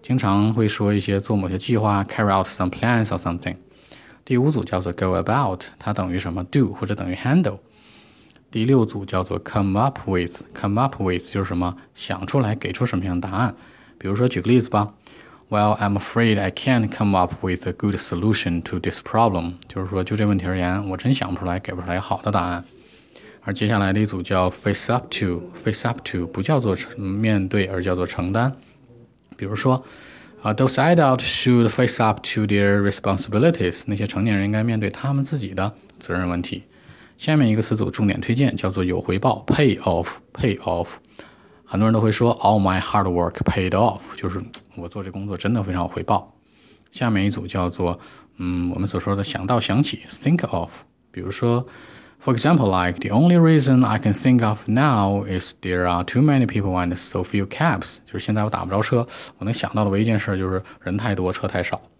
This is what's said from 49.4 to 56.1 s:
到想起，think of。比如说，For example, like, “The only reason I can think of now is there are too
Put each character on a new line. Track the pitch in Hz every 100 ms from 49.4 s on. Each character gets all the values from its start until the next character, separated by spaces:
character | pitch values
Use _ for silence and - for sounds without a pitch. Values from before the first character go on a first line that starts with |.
| 92
到 | 120
想 | - 101
起， | 151 - -
think | - 139 170 -
of。 | 87 85 - - _ _
比 | -
如 | 90
说， | - 120 120 127 - - - - _
For | -
example, | 120 147 165 107
like, | 92 90 87
“The | -
only | 107 170 175
reason | 165 160 135 127 120
I | 107
can | 110
think | 104 131 123 113
of | 104 -
now | 113 147 117 98 101 98
is | 90 - -
there | 95 90 90
are | 87
too | 85